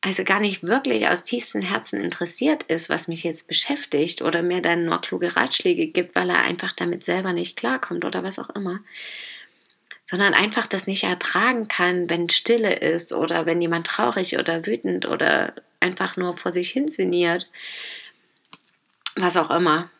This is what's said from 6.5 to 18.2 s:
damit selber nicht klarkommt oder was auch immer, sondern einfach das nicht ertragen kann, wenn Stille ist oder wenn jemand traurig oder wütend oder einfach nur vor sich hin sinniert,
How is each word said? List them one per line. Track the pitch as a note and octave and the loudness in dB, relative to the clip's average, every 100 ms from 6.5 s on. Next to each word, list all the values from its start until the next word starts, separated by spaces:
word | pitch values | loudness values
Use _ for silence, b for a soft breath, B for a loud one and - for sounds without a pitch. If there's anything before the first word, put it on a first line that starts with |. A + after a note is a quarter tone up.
| F#3 - | 0 -4
damit | - F3 F3 - | -4 -4 -4 -2
selber | F3 F#3+ | -2 0
nicht | F3 F3 - | -2 -4 -4
klarkommt | A3+ C4 - F3 | -4 -2 -4 -4
oder | F3+ F3+ | -4 -4
was | F#3 F#3+ | -6 -8
auch | - | -10
immer, | - F#3+ F#3 G#3+ B B B B B B B B _ _ B | -8 -6 -6 -10 B B B B B B B B _ _ B
sondern | - F#3 G3+ | -6 2 4
einfach | - G#3 G#3 - | 4 4 0 -2
das | G3 F#3+ | -2 -2
nicht | G3 G3 | 0 0
ertragen | F3+ - F3+ A3+ B3 G#3+ | -2 0 2 2 2 -2
kann, | - F3+ F3+ F3 | 0 2 2 0
wenn | E3+ E3+ | 0 2
Stille | - - A#3 A3 - | 0 2 2 4 2
ist | D3+ E3 - | 2 0 0
oder | - E3 E3+ D#3+ | 0 0 0 2
wenn | E3+ | 2
jemand | E3+ E3+ E3+ | 2 0 0
traurig | - A#3 - F3+ - | 2 2 2 0 0
oder | - E3 E3 | 0 -2 -2
wütend | A#3 F#3+ F3+ - | -2 0 -2 0
oder | - - - - - _ _ | 2 4 4 2 -6 _ _
einfach | F3+ F#3 F#3+ - | -2 0 -4 -2
nur | F3+ | -4
vor | F3 - | -2 -2
sich | F3 F3 | -2 -2
hin | - D4 | -2 -2
sinniert, | - F#3 F3 F3 F3 - B B B B B B B | 0 2 4 2 2 -4 B B B B B B B